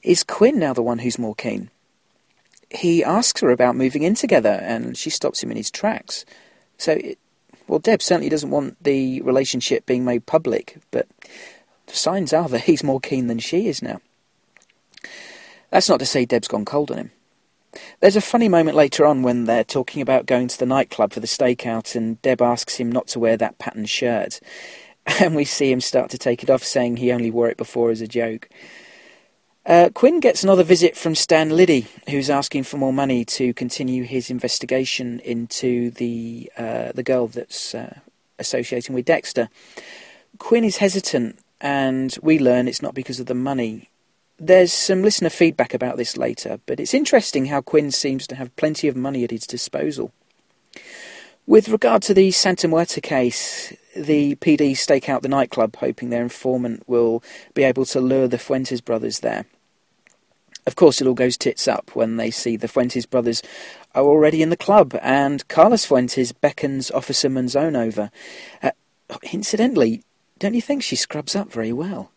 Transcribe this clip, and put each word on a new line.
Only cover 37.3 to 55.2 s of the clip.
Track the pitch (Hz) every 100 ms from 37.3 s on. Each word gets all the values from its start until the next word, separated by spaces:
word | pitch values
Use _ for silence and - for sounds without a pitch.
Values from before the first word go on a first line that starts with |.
| 120 - - - 117
uh, | 120 - _ _ _ _
associating | - 131 120 123 117 127
with |
Dexter. | 123 160 - - 113 _ - - - - - - _ _
Quinn | - 233
is | 226 -
hesitant, | 202 190 - 143 117 - _ _
and | 143 139 135 131 131 -
we | 156 160
learn | 131 123 123
it's | -
not | 139 -
because | 127 127
of | 123
the |
money. | 123 131 135 113 110 - _ _ _ _ _
There's | 160 185 180
some | - - 190
listener | 202 - 170
feedback | - 170 147 117
about | 120 123 -
this | 117 -
later, | 123 - - - -
but | 127
it's | -
interesting | 269 294 262 - 147 131
how | 143
Quinn | 123 156 147
seems | 131 143 135 -
to | 131
have | 127 -
plenty | 156 156 151
of | 127
money | 131 139
at | 120
his | 113 -
disposal. | 123 - 143 151 139 - _ _ _ _ _ _ - - - - - - _ -
With | 220 214
regard | 220 - 220
to | -
the | 190 190
Santa | 185 196 180 175
Muerta | 160 170 -
case, | - 139 123 - - - - - _ -
the | 147 151 143 143
P | - 147
D | 147
stake | 135 - 143 -
out | 131